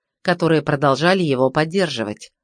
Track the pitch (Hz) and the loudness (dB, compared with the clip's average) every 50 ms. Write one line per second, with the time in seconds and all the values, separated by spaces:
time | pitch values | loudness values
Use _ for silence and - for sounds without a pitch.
0 | _ _ _ _ - 185 175 175 175 160 160 151 147 - 147 139 147 139 135 135 | _ _ _ _ -2 -2 -2 0 2 2 2 2 2 0 -2 0 2 2 2 2
1 | 156 175 190 196 175 151 135 123 131 131 131 156 156 165 165 202 185 156 139 117 | 2 2 2 2 2 0 0 2 0 0 0 0 -2 -2 -2 -2 -2 -2 -2 -6
2 | 113 104 107 - - - _ _ | -6 -6 -8 -10 -14 -20 _ _